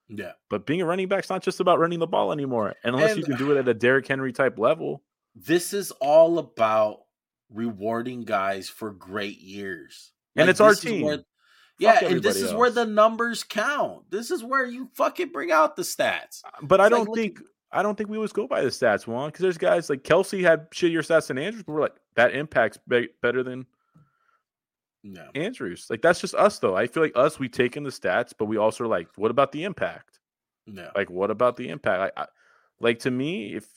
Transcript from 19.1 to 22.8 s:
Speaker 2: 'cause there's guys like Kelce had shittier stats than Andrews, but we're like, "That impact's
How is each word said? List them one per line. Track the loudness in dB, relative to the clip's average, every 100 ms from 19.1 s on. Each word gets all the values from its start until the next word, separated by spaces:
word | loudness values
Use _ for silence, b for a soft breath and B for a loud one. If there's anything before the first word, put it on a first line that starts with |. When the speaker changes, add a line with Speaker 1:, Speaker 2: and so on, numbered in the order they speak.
| -6 -6
Speaker 2:
'cause | -4
there's | -2 0
guys | 0 0 0
like | -4
Kelce | 2 2 2 0
had | 4 2 0
shittier | -2 0 0
stats | 2 2 0
than | -4
Andrews, | -6 -8
but | -8
we're | -4
like, | -4 -4 _ 2
"That | 2
impact's | 2 -2 0 0 -2